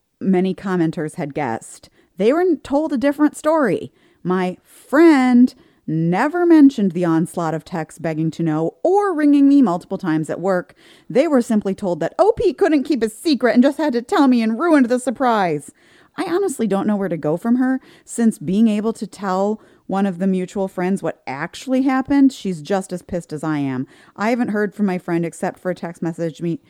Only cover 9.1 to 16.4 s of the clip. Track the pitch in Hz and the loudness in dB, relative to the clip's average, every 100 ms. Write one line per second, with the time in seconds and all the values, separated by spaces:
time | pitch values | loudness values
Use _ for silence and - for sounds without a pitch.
9.1 | 311 302 285 277 285 226 175 - 190 180 | 0 4 6 6 6 4 0 -6 -6 -2
10.1 | 156 160 160 180 180 170 _ _ _ - | -2 -4 -4 -2 -2 -4 _ _ _ -4
11.1 | 165 320 277 233 214 196 190 196 170 160 | 0 2 2 2 -2 -2 -4 -4 -4 -4
12.1 | - 381 440 415 - 370 302 - 277 214 | 0 0 2 0 0 0 0 0 -2 -4
13.1 | - 339 262 247 220 262 285 302 240 233 | -4 -2 0 2 4 4 2 -2 -2 -2
14.1 | 381 269 247 220 220 339 302 233 247 269 | 2 2 2 0 -2 2 2 2 0 -4
15.1 | 220 254 220 180 151 - - _ _ _ | -2 0 0 0 -2 -8 -20 _ _ _
16.1 | - 349 349 | -8 -4 -2